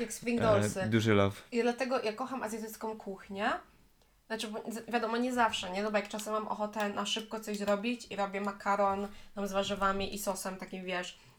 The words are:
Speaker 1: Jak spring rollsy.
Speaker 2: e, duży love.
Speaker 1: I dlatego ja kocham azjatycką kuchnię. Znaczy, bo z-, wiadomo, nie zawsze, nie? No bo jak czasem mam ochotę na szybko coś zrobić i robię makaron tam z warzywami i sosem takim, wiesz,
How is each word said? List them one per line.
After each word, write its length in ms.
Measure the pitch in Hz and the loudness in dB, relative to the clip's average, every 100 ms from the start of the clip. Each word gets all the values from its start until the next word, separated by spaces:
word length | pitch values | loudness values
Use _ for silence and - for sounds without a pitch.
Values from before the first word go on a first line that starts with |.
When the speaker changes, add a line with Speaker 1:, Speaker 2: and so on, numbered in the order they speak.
Speaker 1:
Jak 120 | 240 | -6
spring 280 | - 226 240 | -4 -2 2
rollsy. 420 | 220 208 - - | 6 6 4 2
Speaker 2:
e, 60 | 110 | 2
duży 260 | 113 113 | 4 6
love. 220 | 104 98 98 - | 8 6 2 -2
Speaker 1:
I 100 | 240 | 2
dlatego 400 | 240 240 254 254 | 2 2 0 0
ja 100 | 214 | 0
kocham 300 | 214 254 254 | -2 -4 -4
azjatycką 540 | 214 220 214 - 226 220 | -4 -6 -8 -6 -6 -6
kuchnię. 540 | 196 190 - 196 220 330 - - - _ _ _ - | -8 -10 -10 -2 0 -2 -4 -20 -20 _ _ _ -8
Znaczy, 220 | 220 220 | -6 -6
bo 100 | 214 - | -8 -8
z-, 180 | 220 - | -8 -2
wiadomo, 260 | 233 220 233 | 0 2 2
nie 160 | 254 | 2
zawsze, 380 | 247 226 - 190 | 4 4 2 -2
nie? 120 | 185 | -2
No 80 | 208 | 0
bo 60 | 208 | 0
jak 120 | 202 | -2
czasem 240 | 214 208 | -4 -4
mam 160 | 214 214 | -2 -2
ochotę 400 | 208 208 208 208 | -2 -2 -2 -2
na 180 | 202 202 | -2 -2
szybko 340 | - 220 220 | -2 -4 -6
coś 180 | 214 202 | -6 -2
zrobić 480 | 202 202 226 240 - | 0 2 0 -4 -6
i 60 | 202 | -4
robię 240 | 202 196 | -2 -2
makaron 680 | 208 202 202 202 202 196 202 - - | -4 -2 0 4 4 2 -2 -8 -12
tam 120 | - 196 | -6 -2
z 60 | |
warzywami 640 | 190 196 202 196 196 196 | 0 0 2 2 2 -2
i 40 | 202 | -2
sosem 380 | - 190 196 190 | -2 -2 -4 -6
takim, 280 | 190 185 | -8 -8
wiesz, 340 | 185 180 180 - - | -4 -4 -4 -10 -20